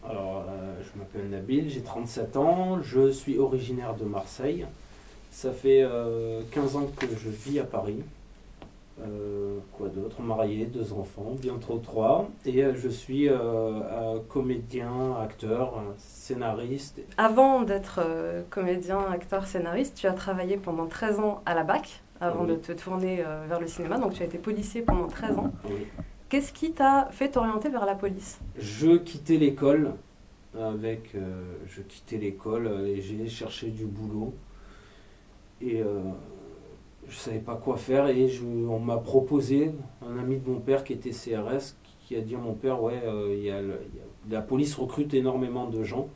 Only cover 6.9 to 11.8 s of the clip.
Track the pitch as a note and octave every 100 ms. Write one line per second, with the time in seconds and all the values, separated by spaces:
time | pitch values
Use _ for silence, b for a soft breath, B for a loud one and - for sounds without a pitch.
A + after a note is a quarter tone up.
6.9 | - B2+ A2 A2 G#2+ C3+ C#3+ C3 A#2 G#2
7.9 | A2 C#3+ - - - - - - - -
8.9 | - A2 G#2 G#2 G2+ G2+ G2+ G2 - G2+
9.9 | F2+ G#2 - A#2+ A2 A2 G#2+ A#2 B2 G#2
10.9 | G2+ F#2+ - G#2 C3 B2+ A#2+ - A2+